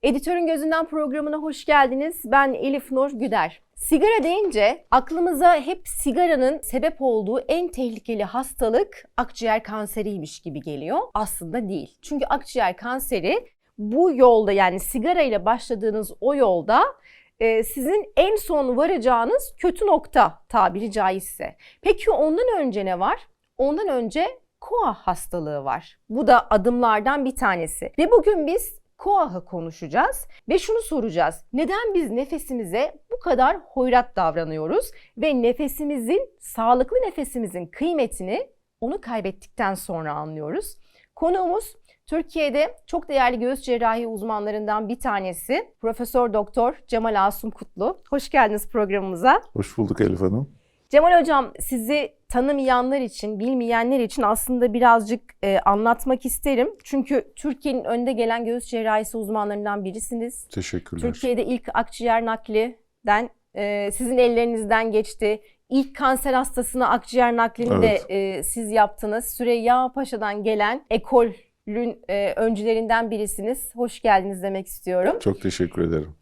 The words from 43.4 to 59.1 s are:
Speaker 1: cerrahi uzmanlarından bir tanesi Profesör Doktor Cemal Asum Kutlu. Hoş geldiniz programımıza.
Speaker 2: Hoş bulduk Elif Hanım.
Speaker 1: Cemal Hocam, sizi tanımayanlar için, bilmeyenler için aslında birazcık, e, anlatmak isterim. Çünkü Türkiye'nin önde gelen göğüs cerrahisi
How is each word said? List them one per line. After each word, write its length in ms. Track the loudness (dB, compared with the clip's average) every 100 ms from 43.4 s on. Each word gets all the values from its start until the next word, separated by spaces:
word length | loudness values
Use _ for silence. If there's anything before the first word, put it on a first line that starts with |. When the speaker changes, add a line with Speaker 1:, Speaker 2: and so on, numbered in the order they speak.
| -2 -4
Speaker 1:
cerrahi 440 | -2 0 2 0 -4
uzmanlarından 840 | -6 -4 -4 -4 -4 -2 -2 -2
bir 120 | -4
tanesi 680 | -2 -2 -4 -8 -4 -4 -4 _
Profesör 520 | -6 -4 -2 0 2
Doktor 420 | 0 -2 0 0 0 -4
Cemal 380 | -2 0 2 2
Asum 240 | 0 -10
Kutlu. 520 | -10 -16 -4 -4 -4 _
Hoş 200 | -4 0
geldiniz 380 | 4 4 2 -4
programımıza. 760 | -2 0 0 -2 0 4 4 2
Speaker 2:
Hoş 260 | -6 -6 -2
bulduk 220 | -2 2
Elif 200 | 2 2
Hanım. 280 | 0 0 -4 -10 _ _ _
Speaker 1:
Cemal 300 | 4 8 6
Hocam, 320 | 6 2 0 -6
sizi 520 | -6 -4 0 -2 -2 _ _
tanımayanlar 720 | -2 0 0 2 2 2 -2
için, 380 | -4 -6 -8 -4
bilmeyenler 600 | -2 -2 0 0 2 0
için 220 | 0 0
aslında 500 | 0 0 -2 0 0
birazcık, 480 | 4 6 6 4 -6 _ -6
e, 160 | 0 2
anlatmak 680 | 4 2 2 0 0 -2 -2
isterim. 420 | -4 0 2 0 -2
Çünkü 480 | -4 -4 0 -2 -2 -8
Türkiye'nin 480 | -6 -4 -4 -4
önde 280 | -4 -2 -2
gelen 320 | 0 0 0
göğüs 220 | -2 -4 -4
cerrahisi 500 | -4 0 0 0